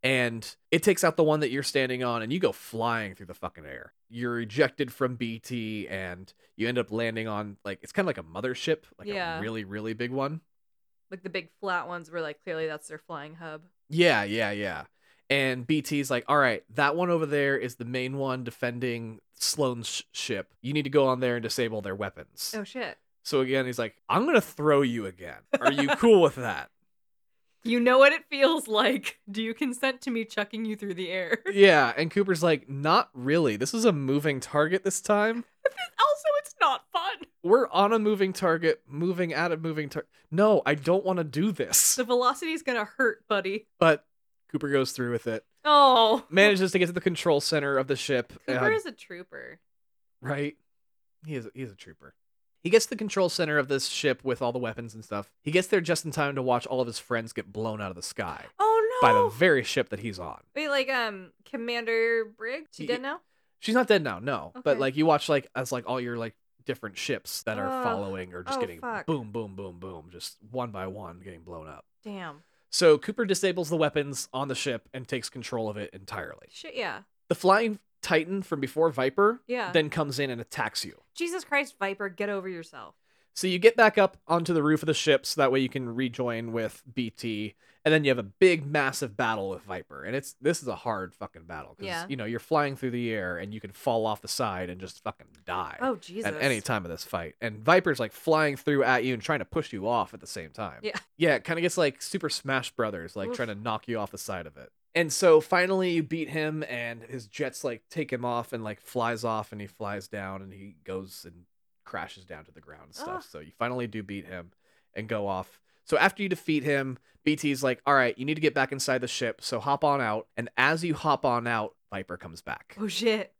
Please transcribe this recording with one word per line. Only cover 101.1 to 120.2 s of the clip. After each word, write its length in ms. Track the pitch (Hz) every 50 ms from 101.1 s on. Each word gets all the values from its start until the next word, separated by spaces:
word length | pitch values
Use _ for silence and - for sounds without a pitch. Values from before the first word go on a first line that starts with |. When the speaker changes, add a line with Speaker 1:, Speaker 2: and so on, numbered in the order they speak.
| _
Speaker 1:
Yeah, 180 | - 160 160 143
it 80 | 113 -
kinda 180 | - 165 165
gets 160 | 170 175 -
like 240 | 185 165 139 131 _
Super 280 | - - - 190 - 147
Smash 420 | - - - 135 135 131 117 -
Brothers, 440 | _ - 117 107 98 87 82 - -
like, 140 | 104 95 110
Speaker 2:
Oof. 60 | -
Speaker 1:
trying 140 | - 123 113
to 60 | 104
knock 320 | 101 107 120 110 110 -
you 120 | - 117 110
off 100 | 104 -
the 60 | -
side 300 | 95 - - 98 90 82
of 100 | 80 73
it. 140 | 69 64 - _ _ _ _ _
And 180 | 165 170 156 147
so 260 | - 190 175 160 156
finally 500 | 156 - 190 180 180 185 190 190 185 180
you 100 | 170 165
beat 280 | 156 127 165 165 156 131
him 340 | 143 160 156 156 156 156 151
and 400 | - 123 120 120 117 117 117 117
his 240 | - 135 127 110
jets, 360 | 104 - - 147 131 - - -
like, 240 | 135 120 110 _ _
take 220 | - 165 147 135
him 140 | 131 120 120
off 260 | 123 120 120 117 -
and, 120 | - 117 110
like, 160 | 107 104 -
flies 420 | _ - - 123 113 117 117 110 117
off 280 | 113 110 110 104 -
and 100 | 110 104
he 60 | 104
flies 400 | 98 - _ 110 101 101 101 95
down 340 | - - 104 95 95 95 95
and 120 | 98 95 95
he 240 | 95 98 101 90 76 _
goes 380 | - 95 92 95 92 - - -
and 200 | 87 82 87 90 _ _ _ _ _ _ _ _
crashes 420 | - - 87 82 - - 95 92
down 200 | _ 85 78 80
to 60 | -
the 100 | _ 78
ground 240 | 76 - 78 76 -
and 100 | 76 -
stuff. 140 | - 277 339 370
Speaker 2:
Ugh. 60 | 359 - -
Speaker 1:
So 100 | - 76
you 100 | 78 76
finally 340 | _ _ 117 123 127 127 123
do 160 | 113 104 110
beat 240 | 101 101 101 98 85
him 280 | 87 92 90 85 90 _ _ _ _ _ _ _ _ _
and 120 | - 110
go 200 | 107 113 107 101
off. 340 | 98 95 92 92 - - _ _ _ _ _ _
So 140 | - 160 143
after 240 | 160 190 - - 202
you 60 | 190
defeat 340 | 180 - - - 156 147 127
him, 340 | 147 143 139 135 135 127 - _ _ _ _ _
B 120 | 151 151
T's 280 | 147 - 143 139 131 139
like, 180 | 135 123 - _
"All 60 | 139 143
right, 200 | 135 127 120 -
you 60 | - 127
need 100 | 143 156
to 60 | 151
get 120 | 156 151 -
back 180 | 143 131 -
inside 280 | 143 131 - - 127 127
the 80 | 123
ship, 340 | 120 - - 131 113 101 _
so 180 | - - 127 113
hop 240 | 101 139 139 147 -
on 160 | 147 143 139
out." 260 | 123 110 107 110